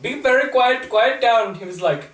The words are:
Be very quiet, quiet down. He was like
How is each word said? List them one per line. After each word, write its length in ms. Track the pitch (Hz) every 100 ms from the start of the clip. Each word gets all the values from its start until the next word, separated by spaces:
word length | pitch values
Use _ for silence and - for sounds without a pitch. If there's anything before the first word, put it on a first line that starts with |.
Be 200 | 220 285
very 300 | 262 254 277
quiet, 380 | 254 247 254 -
quiet 320 | 214 233 262
down. 360 | 240 226 208 175
He 80 |
was 160 | 190 175
like 280 | 175 147 147